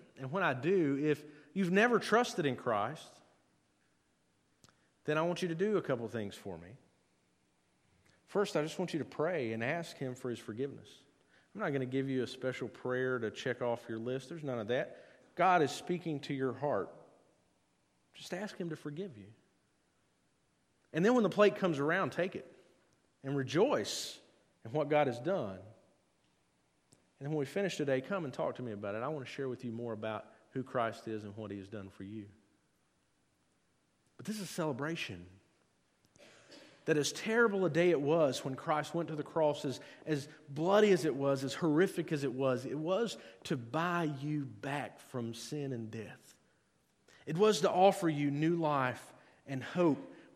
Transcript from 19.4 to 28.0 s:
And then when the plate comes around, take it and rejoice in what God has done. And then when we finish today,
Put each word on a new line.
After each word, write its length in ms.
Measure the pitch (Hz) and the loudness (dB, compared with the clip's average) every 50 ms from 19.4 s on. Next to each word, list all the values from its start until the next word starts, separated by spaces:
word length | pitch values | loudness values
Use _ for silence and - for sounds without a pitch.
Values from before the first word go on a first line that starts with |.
| _ _ _ _ _ _ _ _ _ _ _ _ _ _ _ _ _ _ _ _ _ _ _ _ _ _ _ _ _ _ | _ _ _ _ _ _ _ _ _ _ _ _ _ _ _ _ _ _ _ _ _ _ _ _ _ _ _ _ _ _
And 120 | - 156 180 | 0 2 4
then 100 | 220 254 | 6 6
when 100 | 247 214 | 6 4
the 60 | 180 | 4
plate 260 | - 196 208 202 202 | 6 6 6 6 6
comes 240 | - 196 180 156 135 | 4 0 0 2 2
around, 320 | 143 151 170 190 180 131 | 2 2 2 0 0 0
take 240 | - - 175 196 - | -2 -2 -2 -4 -4
it 100 | - - - - - - _ _ _ _ _ _ _ _ _ _ _ - | -8 -12 -14 -20 -20 -20 _ _ _ _ _ _ _ _ _ _ _ -8
and 140 | 135 143 | -4 -2
rejoice 840 | 139 131 117 117 165 220 294 - 127 104 - - - - - - - - - _ _ _ _ _ _ - | -2 -2 0 2 4 4 4 2 0 -2 -2 -4 -6 -8 -8 -12 -14 -20 -20 _ _ _ _ _ _ -10
in 60 | 110 | -4
what 180 | 120 156 147 143 | -2 -2 2 4
God 180 | 151 147 147 | 4 4 4
has 100 | 127 113 | 4 2
done. 420 | 117 127 165 196 175 120 98 95 92 95 104 - - _ _ _ _ _ _ _ _ _ _ _ _ _ _ _ _ _ _ _ _ _ _ _ _ _ _ _ - | -2 -2 -2 -2 -2 -4 -6 -8 -12 -14 -18 -20 -20 _ _ _ _ _ _ _ _ _ _ _ _ _ _ _ _ _ _ _ _ _ _ _ _ _ _ _ -12
And 80 | 135 | -8
then 20 | 143 | -4
when 100 | 156 151 | -2 -2
we 60 | 139 | -2
finish 320 | 135 - 196 202 175 - | -2 -2 -2 -2 0 -2
today, 240 | - 147 143 135 131 | -2 0 2 0 0